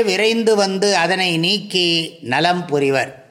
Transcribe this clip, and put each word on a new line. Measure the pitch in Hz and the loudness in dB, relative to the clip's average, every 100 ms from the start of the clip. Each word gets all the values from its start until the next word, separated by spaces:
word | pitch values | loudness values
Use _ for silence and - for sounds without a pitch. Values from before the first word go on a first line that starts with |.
விரைந்து | 220 185 220 226 220 214 | 2 2 0 2 2 2
வந்து | 190 190 202 190 | 0 0 0 2
அதனை | 170 185 185 165 | 0 0 0 0
நீக்கி | 175 208 208 185 175 170 160 - | 0 -2 -2 -2 0 0 -4 -8
நலம் | 117 131 170 180 165 | -4 0 0 0 -2
புரிவர். | 143 139 135 113 - - | 0 2 0 -2 -8 -20